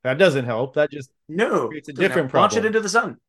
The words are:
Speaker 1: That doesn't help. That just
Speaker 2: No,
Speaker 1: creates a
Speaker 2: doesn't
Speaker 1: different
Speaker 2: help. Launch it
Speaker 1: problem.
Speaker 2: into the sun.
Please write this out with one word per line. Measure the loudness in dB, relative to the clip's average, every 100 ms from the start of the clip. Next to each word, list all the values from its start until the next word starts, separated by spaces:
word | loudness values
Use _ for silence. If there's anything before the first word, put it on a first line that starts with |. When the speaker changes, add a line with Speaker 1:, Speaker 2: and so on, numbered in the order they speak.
Speaker 1:
That | -4 2
doesn't | 4 2 0
help. | -2 -2
That | 0 -2
just | -2 -16 _ -8
Speaker 2:
No, | -2 0 0 -2
Speaker 1:
creates | -6 -12
a |
Speaker 2:
doesn't | -4 -2
Speaker 1:
different | 0 0
Speaker 2:
help. | 2
Launch | 2
it | 2
Speaker 1:
problem. | 0
Speaker 2:
into | 0
the | 0
sun. | 0 -2 -6